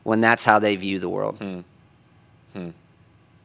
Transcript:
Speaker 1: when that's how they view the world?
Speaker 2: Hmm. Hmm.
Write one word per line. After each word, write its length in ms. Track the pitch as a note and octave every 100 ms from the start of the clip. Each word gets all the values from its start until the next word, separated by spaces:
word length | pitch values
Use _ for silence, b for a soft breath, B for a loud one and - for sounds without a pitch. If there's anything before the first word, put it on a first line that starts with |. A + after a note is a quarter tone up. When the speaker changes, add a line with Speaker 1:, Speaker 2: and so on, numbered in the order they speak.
Speaker 1:
when 160 | - A2
that's 240 | A2+ A#2
how 140 | A2+ G#2+
they 140 | G#2 G2
view 220 | G2 F#2+
the 80 | F2+
world? 280 | G2 G#2 G#2+
Speaker 2:
Hmm. 220 | G2+ F2+ F2 _ _ _ _ _ _ _ _
Hmm. 140 | G2+ F2 - _ _ _ _ _ _